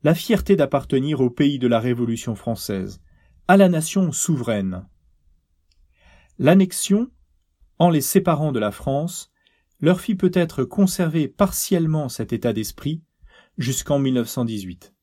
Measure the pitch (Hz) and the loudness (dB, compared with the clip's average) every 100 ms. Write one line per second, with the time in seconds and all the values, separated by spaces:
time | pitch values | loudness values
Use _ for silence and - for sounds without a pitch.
0 | 147 170 - 208 - 190 139 139 - 139 | 2 2 2 0 2 2 4 0 0 -2
1 | 139 143 127 123 143 139 120 113 123 120 | 0 0 0 2 0 2 2 2 0 -2
2 | 117 113 - 104 - 110 - 98 98 95 | -2 -4 -6 -8 -6 -8 -6 -6 -6 -12
3 | _ _ _ _ - 196 190 165 156 196 | _ _ _ _ 2 4 4 -2 -4 -2
4 | 175 131 - 147 117 104 95 92 - _ | -2 -4 -2 -2 -2 -2 -4 -8 -14 _
5 | _ _ _ _ _ _ _ _ _ _ | _ _ _ _ _ _ _ _ _ _
6 | _ _ _ - 135 185 185 - - 202 | _ _ _ 0 4 6 4 0 0 0
7 | 247 _ _ _ _ _ _ _ 175 160 | 0 _ _ _ _ _ _ _ 4 4
8 | 131 196 185 147 151 123 104 - - 139 | 2 2 2 0 0 0 -2 -4 -4 -4
9 | 170 - - _ _ _ _ _ 151 185 | -4 -8 -18 _ _ _ _ _ 2 2
10 | - 196 180 180 165 - 127 - 185 - | 0 0 0 2 0 -2 -4 2 2 2
11 | 165 160 139 - 196 - - 180 160 156 | -2 0 -2 0 0 0 -2 0 2 0
12 | 135 - 110 110 120 110 107 - 143 160 | -4 -6 -6 -2 -2 -2 -6 -6 -6 -6
13 | _ _ - _ _ - 127 127 - 143 | _ _ -20 _ _ -8 -4 -4 -2 0
14 | 135 127 117 - 117 107 92 92 - _ | 2 0 -2 -4 -4 -6 -10 -14 -20 _